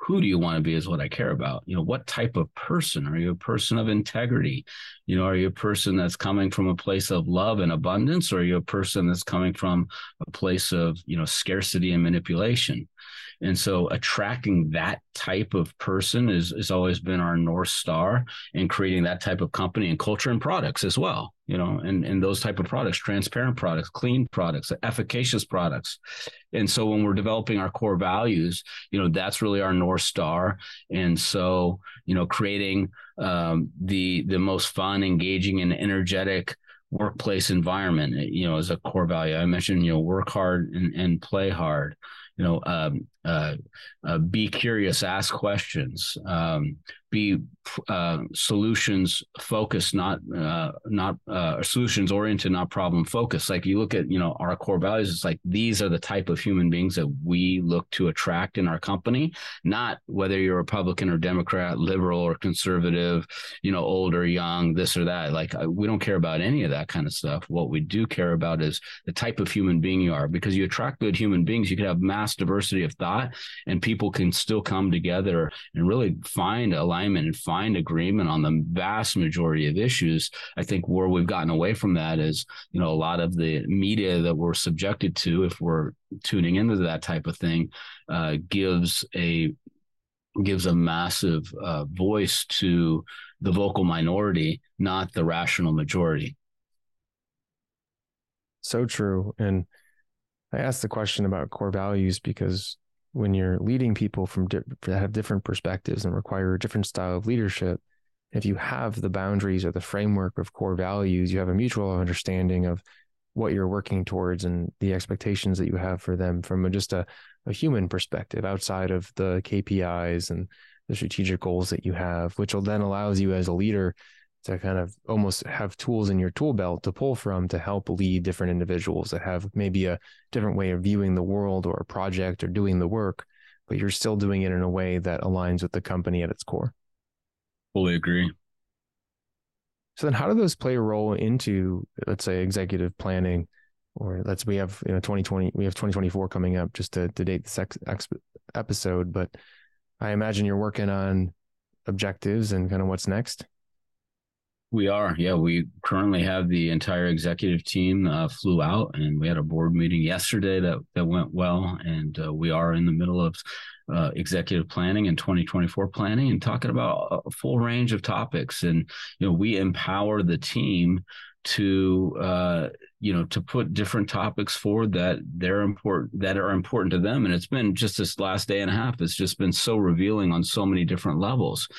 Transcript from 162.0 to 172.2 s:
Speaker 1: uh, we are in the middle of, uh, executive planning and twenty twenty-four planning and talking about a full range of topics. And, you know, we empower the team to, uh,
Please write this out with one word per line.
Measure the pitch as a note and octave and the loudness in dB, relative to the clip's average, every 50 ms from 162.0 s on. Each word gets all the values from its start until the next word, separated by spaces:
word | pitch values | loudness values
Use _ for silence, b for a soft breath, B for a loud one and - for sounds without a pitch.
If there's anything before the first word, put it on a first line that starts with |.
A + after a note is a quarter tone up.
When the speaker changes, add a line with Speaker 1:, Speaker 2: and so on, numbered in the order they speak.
| D2+ D2+ D2+ D#2 | -2 -4 -4 -4
Speaker 1:
uh, | D#2 D#2 D2+ | -4 -4 -4
we | D#2 E2 E2 | -2 0 0
are | D#2+ E2 E2+ E2+ E2 | 2 2 2 2 2
in | E2+ E2+ | 2 2
the | F2 | 2
middle | D#2+ E2 F2 F2+ F2+ F2+ | 2 2 2 2 2 2
of, | F2 E2+ E2 - - B B B B B B B B - D2+ | 2 0 0 -4 -10 B B B B B B B B -4 -2
uh, | E2+ D#2+ C#2 - | 0 0 0 -2
executive | - F2 E2+ F#2 F2 E2+ - G2 E2+ E2 - | -4 -4 -2 -2 -2 -2 0 0 -2 -2 -2
planning | - F#2 F2+ F2+ G2 G#2+ G#2 F#2 | -2 -2 0 0 2 2 2 2
and | E2+ D2+ | 2 0
twenty | - - F#2 F2+ E2+ | 0 0 0 0 0
twenty-four | - - F#2 F2 F2 - - G2 G2 | 0 0 0 0 0 0 0 -2 -2
planning | - A2 G#2 G2 G#2+ B2 C#3 C3 | -2 -2 -2 0 2 2 2 2
and | G2+ F#2+ | 2 0
talking | - A2+ A2+ B2 - A#2+ | 0 0 -2 -2 -2 -2
about | A#2+ B2 A#2+ A2+ - - - - - - - | 0 0 0 0 0 -2 -2 -2 -4 -4 -4
a | - | -6
full | - - - C3 C3 A#2+ | -10 -6 -4 0 0 2
range | A#2 A#2 A#2+ B2 B2 A#2+ A2+ | 2 2 2 2 2 2 0
of | F#2+ | 0
topics. | - - G2 G2+ - - - E2 C#2 - - - - | -2 -2 -2 -2 -2 -2 -2 -4 -4 -4 -4 -2 0
And, | F2 E2 E2+ - B B B B B B B | 2 2 2 0 B B B B B B B
you | F#2+ G2 | 0 2
know, | F2 | 2
we | E2+ G2 A2+ A2+ F#2 | 2 2 2 2 2
empower | F#2+ F#2+ F2+ - - - F#2+ G2 G#2 G#2 G#2+ G#2 F#2+ | 2 0 0 0 -2 -2 0 0 0 2 2 2 2
the | E2+ E2+ D#2 | 2 2 0
team | - - - - C#3+ - F#2+ F2 F2 F2 F2+ F2+ F#2 B B B B B B B - | -2 -4 -2 0 0 2 2 4 4 4 4 2 -2 B B B B B B B -8
to, | - - - G#2 G2 F#2+ F#2+ F#2+ F#2 F#2 F#2 F#2 F2+ - | -4 -2 0 2 2 4 4 4 4 4 4 2 0 0
uh, | A1 | -2